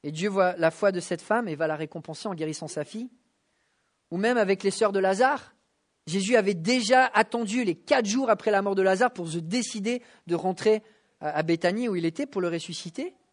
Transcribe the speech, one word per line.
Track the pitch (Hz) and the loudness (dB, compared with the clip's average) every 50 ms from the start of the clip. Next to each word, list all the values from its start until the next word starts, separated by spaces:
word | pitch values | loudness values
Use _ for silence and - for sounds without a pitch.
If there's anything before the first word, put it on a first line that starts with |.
| - | -8
Et | 151 | -8
Dieu | 160 156 180 208 | -6 -4 -4 -2
voit | 196 196 185 180 175 | 2 2 2 2 2
la | 175 165 160 | 2 2 0
foi | 160 - - 202 | 2 2 0 0
de | 190 180 | 0 0
cette | 165 - 180 165 | -4 -4 -6 -6
femme | - - 214 233 240 | -2 0 0 0 0
et | 196 156 | -2 -4
va | 143 165 | -2 -2
la | 156 156 | -2 -2
récompenser | 151 160 151 - 170 160 - 160 - - | -4 -6 -8 -10 -14 -12 -12 -14 -8 -8
en | 220 190 | -8 -6
guérissant | 160 156 156 151 - 165 | -4 -6 -6 -6 -8 -10
sa | 151 - 156 147 | -10 -8 -8 -8
fille. | - - 214 240 247 _ _ _ _ _ _ _ _ _ _ _ _ _ _ _ _ _ _ _ _ | -8 -8 -12 -12 -12 _ _ _ _ _ _ _ _ _ _ _ _ _ _ _ _ _ _ _ _
Ou | 165 | -4
même | 175 202 226 254 | -2 0 2 2
avec | 247 208 190 196 185 - | 2 4 2 2 0 0
les | 196 | -2
sœurs | 185 - 226 208 196 | 0 2 0 2 2
de | 196 | 2
Lazare, | 190 190 190 190 254 262 294 262 - - _ _ _ _ _ _ _ _ _ _ _ | 2 2 2 4 2 2 2 -2 -6 -14 _ _ _ _ _ _ _ _ _ _ _
Jésus | - 160 196 190 196 247 | -4 -4 -4 0 4 4
avait | 226 202 196 202 | 4 4 4 -2
déjà | 170 160 202 247 254 226 196 254 254 262 | -2 0 0 0 2 4 4 6 6 6
attendu | 240 - 208 220 - - 240 233 196 202 254 247 | 4 4 2 2 2 0 -4 -4 -2 -2 -2 0
les | 196 160 | 0 -2
quatre | - _ - 294 262 233 | -4 _ 2 2 2 2
jours | 202 208 262 269 233 | 0 0 0 2 2
après | 214 - - 220 | 2 2 2 0
la | 208 196 | 2 2
mort | 196 202 196 | 2 0 0
de | 190 190 | 2 4
Lazare | 190 190 190 247 247 | 2 4 4 2 0
pour | 247 - 175 | 0 -4 -8
se | 165 156 170 | -6 -6 -6
décider | 160 160 190 254 233 - - 220 190 226 247 247 - - - _ _ | -4 -2 -4 -4 -4 -4 -8 -6 -4 -4 -4 -4 -6 -14 -20 _ _
de | - 170 | -4 -4
rentrer | 165 165 185 180 180 - 214 214 214 214 _ _ _ _ _ _ _ | -2 0 -2 -4 0 2 2 2 2 0 _ _ _ _ _ _ _
à, | - 151 147 | -8 -4 -2
à | 151 156 | -2 0
Béthanie | 160 170 170 - 175 190 220 247 240 | 0 0 2 2 0 0 0 -2 -2
où | 196 | -2
il | 180 165 | -2 -2
était | 165 165 - 285 | -2 -2 -4 -8
pour | 269 - 196 | -6 -4 -4
le | 180 | -2
ressusciter. | 175 165 165 - - 170 - - 175 - - 277 370 _ _ _ _ | -2 -2 -4 -6 -8 -12 -12 -12 -12 -10 -8 -10 -10 _ _ _ _